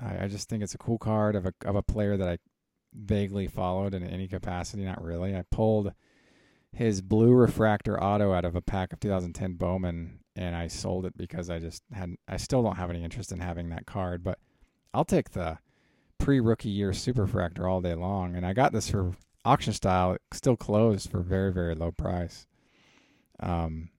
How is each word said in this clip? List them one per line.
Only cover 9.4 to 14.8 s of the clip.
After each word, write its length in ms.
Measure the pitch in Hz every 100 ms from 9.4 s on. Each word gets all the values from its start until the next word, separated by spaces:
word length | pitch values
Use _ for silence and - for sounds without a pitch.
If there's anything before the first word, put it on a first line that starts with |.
| 92
Bowman, 640 | 87 90 92 90 85 82 - _ -
and 180 | 90
I 140 | 85 85
sold 360 | - 95 92
it 120 | 90 -
because 340 | 90 85 87
I 80 | 85
just 240 | 82 - -
hadn't, 280 | 107 90 87 -
I 80 | 95
still 260 | - 131
don't 140 | 110 90
have 140 | 90
any 120 | 87
interest 300 | 85 117 -
in 80 | 92
having 300 | 90 85 85
that 160 | 82 -
card, 360 | 104 90 87
but 160 | 90 87 _ _ _ _